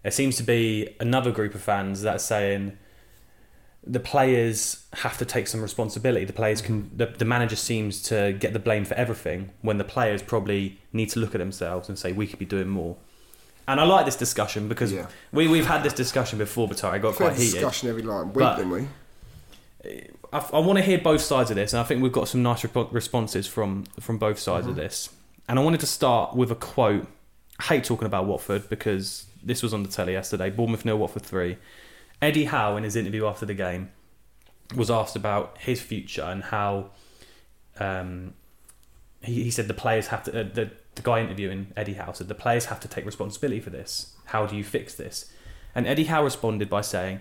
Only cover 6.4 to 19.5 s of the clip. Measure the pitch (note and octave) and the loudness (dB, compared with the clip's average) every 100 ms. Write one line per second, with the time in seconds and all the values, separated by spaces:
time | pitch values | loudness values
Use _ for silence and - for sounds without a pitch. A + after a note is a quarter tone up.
6.4 | A2 G#2+ A2 A2 G#2 - A#2 - A2+ B2 | 0 0 0 -2 -2 -2 -2 0 2 2
7.4 | A#2 A2 - A2+ G#2 G2 - A2 G2+ G2 | 2 0 -2 -2 -2 -4 -2 2 2 2
8.4 | - G#2+ A2+ G#2+ G2 - A#2 A#2 - F2 | -2 0 0 0 0 0 -2 -2 -4 -4
9.4 | F#2+ - A2 G#2 F#2+ - A2+ G2+ - A2+ | -8 -4 0 0 0 0 2 0 0 -2
10.4 | G2+ G2+ G2 - - A2+ G#2+ A2+ G#2 G#2+ | 0 0 -2 -6 -6 -2 -2 -2 -2 -2
11.4 | F#2 F#2+ F2 F2+ F2+ F#2+ F2+ F#2+ G2+ - | -4 -4 -4 -4 -6 -6 -4 -2 -4 -4
12.4 | F#2 G2 F#2 G2 E2+ F2 - - - - | -4 -2 0 -2 -4 -8 -16 -20 -20 -20
13.4 | - - - C#3 E3 F#3+ C#3+ - A#2 - | -20 -12 -2 4 8 8 6 0 -2 0
14.4 | G#2+ G#2+ G#2 A2+ A2+ F#2+ E2+ - - C#3 | -2 -2 -4 0 0 -2 -6 -14 -2 4
15.4 | D#3+ E3 - D3+ C#3+ C3 B2 C3+ B2 G#2+ | 6 6 6 2 2 0 0 0 0 -2
16.4 | G#2 A#2+ A2 G2 F#2 F#2+ A2 - - - | -2 0 0 0 -2 2 0 4 2 4
17.4 | A#2 F2+ C3+ - B2 A2+ A2 G2 E2+ A2+ | 2 2 0 0 -4 -4 -4 -4 -2 4
18.4 | B2+ - F#2 F2+ C#3 - - - - - | 4 4 0 -2 -4 -8 -20 -20 -20 -20
19.4 | - | -20